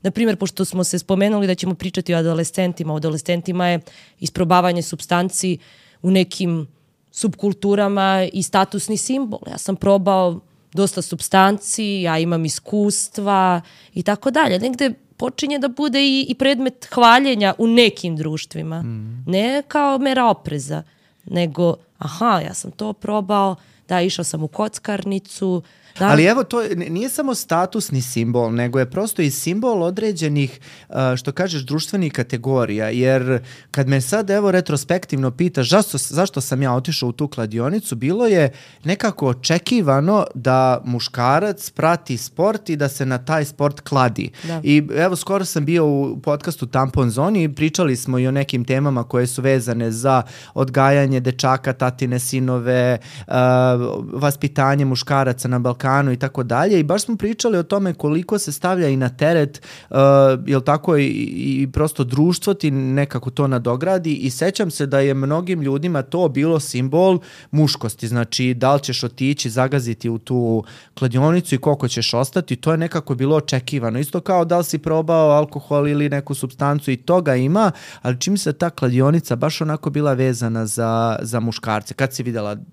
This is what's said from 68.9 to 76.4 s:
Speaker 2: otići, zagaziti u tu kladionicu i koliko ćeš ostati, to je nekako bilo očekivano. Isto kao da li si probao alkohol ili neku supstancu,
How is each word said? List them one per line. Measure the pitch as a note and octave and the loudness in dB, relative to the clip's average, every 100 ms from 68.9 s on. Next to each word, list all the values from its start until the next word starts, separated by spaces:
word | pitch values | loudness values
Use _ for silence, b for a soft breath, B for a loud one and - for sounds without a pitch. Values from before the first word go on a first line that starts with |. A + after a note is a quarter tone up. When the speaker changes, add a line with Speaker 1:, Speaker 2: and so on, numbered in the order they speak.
| B2 | -4
Speaker 2:
otići, | A#2+ - C3 C#3+ B2 | -6 -2 -2 0 -2
zagaziti | A2+ C3 C#3 A#2 A2 A#2+ | 0 0 0 -2 -4 -4
u | A#2 | -6
tu | - B2+ A#2 A2+ G#2 B B | -2 0 2 0 -4 B B
kladionicu | - B2+ B2 D3 F3+ F3 C3 | -4 0 2 2 2 0 0
i | |
koliko | D3+ C#3+ B2 | 2 0 -2
ćeš | - A2+ | -2 -2
ostati, | A#2+ C3 F#3 - E3+ | 0 0 -2 -4 -2
to | D#3+ | 0
je | D#3+ | 0
nekako | E3 D#3+ - B2+ | -2 -4 -4 -2
bilo | C3+ D#3 | 2 2
očekivano. | D3 C3 B2 C#3+ A#2 A#2 | 2 -4 -2 -4 -2 -2
Isto | D3 F3+ | -4 -4
kao | F#3 F#3 E3 | 0 0 2
da | F3 | 0
li | |
si | E3 D3+ | 0 -4
probao | D#3 D#3+ D#3+ E3 D#3 | 0 0 2 4 6
alkohol | D3 D3+ C#3+ - D3 D3 | 4 2 -6 -2 0 2
ili | D3 D3 | 0 0
neku | C#3+ C#3+ | -2 -4
supstancu, | C#3 | -6